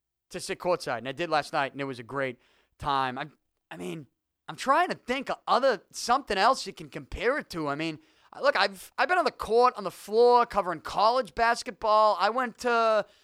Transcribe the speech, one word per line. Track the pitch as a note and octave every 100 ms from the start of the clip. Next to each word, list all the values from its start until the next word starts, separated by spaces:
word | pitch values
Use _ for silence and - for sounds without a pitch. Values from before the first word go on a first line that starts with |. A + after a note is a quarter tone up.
| _ _ _
to | F3+
sit | - F#3
courtside, | F3+ E3 D3 A#2
and | B2+
I |
did | C#3 E3+
last | D3+ -
night, | D#3 C3+
and | C3+
it |
was | C#3 B2
a |
great | A2+ C3+ C3 A#2+ _ _ _ _
time. | D3+ C#3 C3 B2+
I, | D3+ _ _ _ -
I | E3
mean, | F3+ E3 C3 _ _ _ -
I'm | D#3+
trying | B3 D4+ F4+
to |
think | E3+ - C4+ -
of | E3 -
other, | G#3+ C4+ G3 _
something | - - C4+ A#3+ F#3+
else | A3+ C4 G3
you |
can | - D3+
compare | D#3+ C3 C#3+ G#3+ C#4+
it | -
to. | E3+ D3
I |
mean, | C#3 E3 D#3 _ _ _ -
look, | C4 F#3+
I've, | G3+ F#3+ - -
I've | C4+
been | F4+
on |
the | C4+
court, | - - A#3 B3 A#3+
on |
the | F#3
floor, | - - A3 B3 A#3+ A#3
covering | G3+ F3+ D#3+
college | - F3+ A3 B3+ G#3+ -
basketball. | A3+ A3+ - F#3 A3 G#3+ G#3+ F3
I | G3+
went | A#3+ A#3+ -
to, | B3 A#3 A3+ G#3+ - _